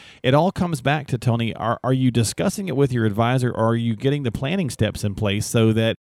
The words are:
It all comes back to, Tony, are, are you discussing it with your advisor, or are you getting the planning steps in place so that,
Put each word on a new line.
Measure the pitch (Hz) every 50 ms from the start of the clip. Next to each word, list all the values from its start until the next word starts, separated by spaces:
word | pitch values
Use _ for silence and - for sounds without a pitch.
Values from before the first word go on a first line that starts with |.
| - - - -
It | - 127 131
all | 147 165 196
comes | - - 185 170 165 123
back | 123 139 147 156 135
to, | - 139
Tony, | 117 - 120 113 117 117 110 -
are, | - - 113 120 -
are | - 127 135
you | 131 131 123
discussing | 113 120 113 107 - - 170 202 - - 196 180
it | 131
with | 135 143 127
your | 127 117 110
advisor, | 107 101 107 113 120 127 131 123 120
or | - - 113 113
are | 117
you | 117 117 117 110
getting | 104 120 135 143 147
the | 139 117
planning | 101 - 139 143 180 202 175 120
steps | - - 113 101 90 -
in | - 104 98
place | 95 107 101 98 104 104
so | - - 117 113 110
that, | 110 110 113 113 98 - _ _ _